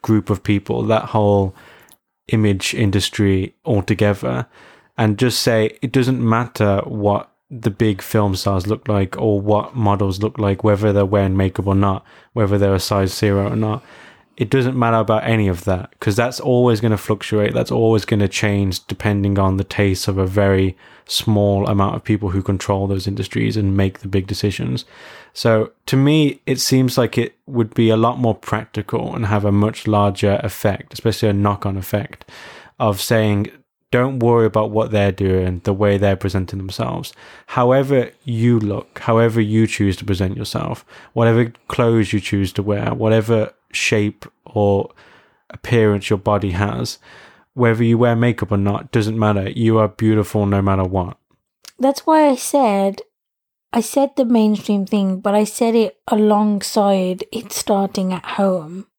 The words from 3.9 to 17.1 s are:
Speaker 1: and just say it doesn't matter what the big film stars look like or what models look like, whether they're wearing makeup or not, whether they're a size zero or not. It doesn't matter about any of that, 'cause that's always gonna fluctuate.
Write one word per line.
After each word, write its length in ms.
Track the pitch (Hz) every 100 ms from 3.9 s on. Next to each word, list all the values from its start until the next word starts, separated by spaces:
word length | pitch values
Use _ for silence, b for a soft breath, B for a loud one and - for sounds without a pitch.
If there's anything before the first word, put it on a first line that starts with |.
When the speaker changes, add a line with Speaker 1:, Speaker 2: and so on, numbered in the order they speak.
| 98 104 101 - 123 117 b b b b -
Speaker 1:
and 220 | 110 104
just 240 | 127 110
say 340 | - 113 110 -
it 80 | 127
doesn't 300 | 135 123 131 117
matter 540 | 113 123 - 104 98
what 460 | - 110 101 101 - _ _
the 180 | 123 110
big 300 | 98 110 98
film 340 | - 110 104
stars 320 | 92 - 95 90
look 220 | 107 -
like 320 | 104 95 -
or 180 | 117 101
what 380 | 101 104 104 131
models 460 | 104 101 101 95
look 160 | 107 -
like, 260 | 104 95
whether 260 | 110 101 107
they're 140 | 101
wearing 320 | 98 101 98 92
makeup 300 | 95 - 98
or 80 |
not, 280 | 98 101 95 _ b b
whether 240 | - 101 101
they're 180 | 101
a 60 | 95
size 320 | - 104 95
zero 380 | - 107 98 98
or 60 | 110
not. 280 | 107 107 B B B B B _
It 100 | 113
doesn't 300 | 135 123 131
matter 180 | 117 113
about 280 | 107 107
any 220 | - 113 101
of 160 | 90
that, 280 | - 92 92 _
'cause 160 | - 104
that's 240 | 120 127
always 400 | 139 123 123 110
gonna 160 | 117 104
fluctuate. 560 | -